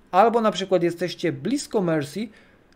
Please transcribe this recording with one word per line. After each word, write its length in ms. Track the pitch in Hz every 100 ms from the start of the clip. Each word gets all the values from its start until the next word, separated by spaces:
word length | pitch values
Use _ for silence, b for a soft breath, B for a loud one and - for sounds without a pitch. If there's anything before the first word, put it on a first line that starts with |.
| _
albo 300 | 180 226 226
na 100 | 214
przykład 320 | - 190 185
jesteście 500 | 170 170 180 - 170
blisko 500 | 131 160 285 - 226
Mercy, 460 | 175 160 143 185 226 b b b b